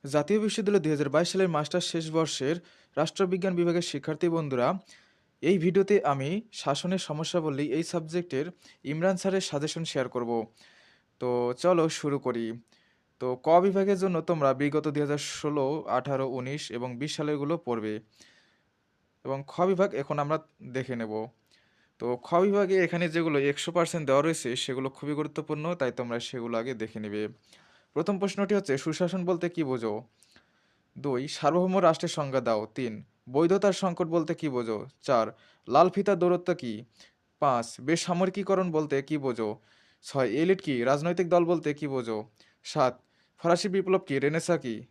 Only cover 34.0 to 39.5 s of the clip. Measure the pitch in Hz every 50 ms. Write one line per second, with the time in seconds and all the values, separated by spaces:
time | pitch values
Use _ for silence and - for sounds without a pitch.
34 | 180 160 165 175 160 160 170 - - 151 127 123 120 113 110 104 107 135 _ _
35 | - - 135 117 110 107 - _ _ _ _ _ _ - 120 147 170 180 180 202
36 | 196 202 196 175 180 180 180 175 175 - 175 - - 120 107 104 131 _ _ _
37 | - _ _ _ _ _ _ _ 151 143 127 117 117 - - - 123 139 165 165
38 | - 180 175 170 190 185 185 202 196 190 196 185 185 180 160 156 156 147 143 135
39 | 135 - 156 147 135 131 120 113 113 104